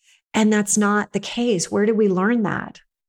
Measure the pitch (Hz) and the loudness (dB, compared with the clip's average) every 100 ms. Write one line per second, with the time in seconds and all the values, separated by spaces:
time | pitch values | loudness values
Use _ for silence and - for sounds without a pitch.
0 | _ _ _ - 214 214 208 - 208 208 | _ _ _ 0 2 2 0 0 2 0
1 | 208 202 202 - 240 196 - 208 208 214 | -2 -6 -8 -4 -2 -2 -2 -2 0 2
2 | 214 180 196 240 196 131 - - _ _ | 2 2 2 2 0 -4 -8 -14 _ _